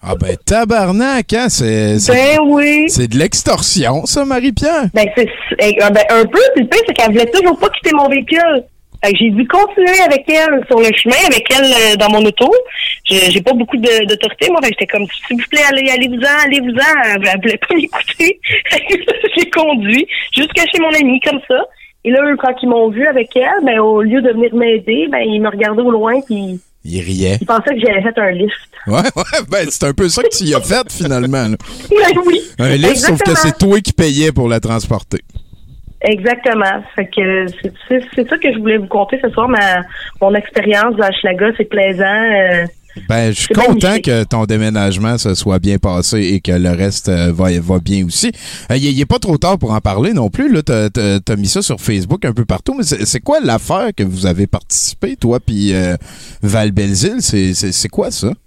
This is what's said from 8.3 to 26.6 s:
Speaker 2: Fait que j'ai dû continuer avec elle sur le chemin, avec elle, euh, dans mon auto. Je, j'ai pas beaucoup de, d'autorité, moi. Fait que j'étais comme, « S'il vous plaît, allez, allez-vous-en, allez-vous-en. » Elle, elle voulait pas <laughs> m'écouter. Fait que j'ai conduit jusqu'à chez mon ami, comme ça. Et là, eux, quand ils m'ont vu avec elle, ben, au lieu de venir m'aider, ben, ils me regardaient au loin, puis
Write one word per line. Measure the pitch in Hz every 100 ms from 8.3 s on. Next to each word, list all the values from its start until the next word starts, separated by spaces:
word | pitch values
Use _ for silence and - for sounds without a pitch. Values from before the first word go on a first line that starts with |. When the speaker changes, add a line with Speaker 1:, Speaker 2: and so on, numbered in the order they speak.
| 320 339 285 240 _ _ - 202
Speaker 2:
Fait |
que | 202
j'ai | 226
dû | 202 254
continuer | 359 403 403 370 381 349
avec | 277 277
elle | 311 311 277 -
sur | 233
le | 226 214
chemin, | 226 262 370
avec | 247 -
elle, | 262 269
euh, | 247 220 208
dans | 208
mon | 214 214
auto. | 208 254 466 494 - - -
Je, | - 190 185
j'ai | 196
pas | 180
beaucoup | 254 233 254
de, | 233 226 202
d'autorité, | 208 226 - -
moi. | 339
Fait | 269
que | 202
j'étais | 202 -
comme, « | 311 - -
S'il | 240
vous | 240
plaît, | 302 285
allez, | 269 269
allez-vous-en, | 254 254 247 269 294 285
allez-vous-en. » | 277 247 240 285 302 233 202
Elle, | 202
elle | 190
voulait | 190 220
pas | - 349
<laughs> |
m'écouter. | - - - - 330 403 - - -
Fait | 659
que | - 381 - - 427 339
j'ai | 349
conduit | 339 311 277 202 233 359 - -
jusqu'à | - 311 - 339
chez | 381
mon | 320 311
ami, | 277 262
comme | 302 285 -
ça. | 254 381 _ - _ -
Et |
là, | 254 294
eux, | 285
quand | 262 254
ils | 247
m'ont | 233 226
vu | 208 294
avec | 262 233 254
elle, | 262 392 277
ben, | 226
au | 220 214
lieu | 220 254
de | 247
venir | 226 233 226
m'aider, | 240 220 - 240 320
ben, | 277
ils | 226 214
me | 214
regardaient | 202 214 214
au | 247
loin, | 226 220 254 269
puis | 208 196 185